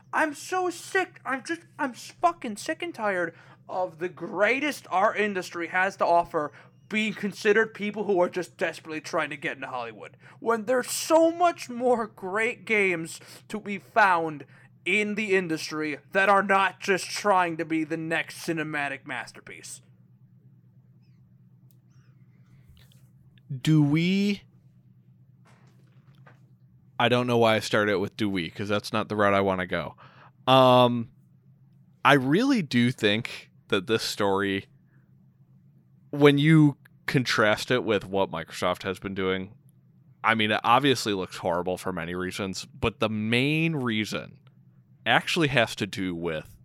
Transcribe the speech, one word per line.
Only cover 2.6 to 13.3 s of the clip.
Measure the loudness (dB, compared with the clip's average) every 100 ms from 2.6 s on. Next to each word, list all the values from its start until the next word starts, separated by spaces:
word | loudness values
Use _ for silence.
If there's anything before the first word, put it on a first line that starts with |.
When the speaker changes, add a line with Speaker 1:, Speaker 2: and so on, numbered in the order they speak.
| -8 -8
Speaker 1:
and | -8
tired | -6 -4 -2 -4 -6 -20 -20 -10
of | -6 -6 -6
the | -10
greatest | -8 -10 0 2 2 -2 -6 -4
our | 2 2
industry | 2 -2 -2 -8 -8 -4
has | 0 0 0
to |
offer | 2 2 2 -4 -6 -10 -20 _ _
being | -2 -2
considered | -4 -6 -2 0 2 0
people | -4 -8 -6
who | -2 2
are | 2
just | 0 -8 -6
desperately | -6 -6 -10 -12
trying | -4 -4 -4
to | -6
get | -8 -8
into | -8
Hollywood. | -8 -10 -12 -18 -20 -20 -8
When | -2 -2
there's | 0 -2 0
so | -8 2 4 4
much | 4 0 0 -10
more | -4 0 0 -2
great | -10 -6 -2 -4 -6 -2
games | 0 2 0 -6 -12 -18